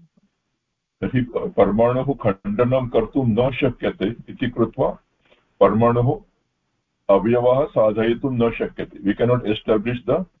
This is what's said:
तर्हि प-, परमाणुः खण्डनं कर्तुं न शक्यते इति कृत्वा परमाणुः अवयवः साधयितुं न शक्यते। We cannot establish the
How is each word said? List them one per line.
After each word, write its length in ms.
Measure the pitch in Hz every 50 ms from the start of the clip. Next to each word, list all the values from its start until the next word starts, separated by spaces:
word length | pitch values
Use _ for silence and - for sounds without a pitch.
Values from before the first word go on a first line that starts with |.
| 170 160 _ _ _ _ _ _ _ _ _ _ _ _ _ _ _ _ _ _
तर्हि 200 | - - - 127
प-, 320 | - - - - - - - -
परमाणुः 560 | 101 95 104 107 113 120 127 127 131 135 139
खण्डनं 760 | - - 110 95 - - 101 104 107 123 123 127 131 123 120
कर्तुं 380 | - 123 113 110 - 135 131 117
न 240 | 104 107 123 135
शक्यते 560 | 127 - 147 127 - - - 104 92 - 92 101
इति 420 | 120 - - - 101 - 131 120
कृत्वा 500 | - 123 113 110 - - 131 - - - _ _ _ _ _ _ _ _ _ _ _ _
परमाणुः 600 | 101 98 101 110 117 117 120 120 120 127 151 - - _ _ _ _ _ _ _ _ _ _ _ _ _ _ _ _ -
अवयवः 560 | 98 98 92 110 120 123 120 123 123 135 151
साधयितुं 640 | 156 - 131 110 107 104 110 110 117 117 120 135 139
न 200 | 131 120 117 117
शक्यते। 480 | 113 - 110 - - - 90 - - -
We 220 | - 98 101 -
cannot 200 | 117 117 123 123 -
establish 640 | 107 107 110 - - 113 107 101 117 127 123 - -
the 160 | 135 170 185 - _ _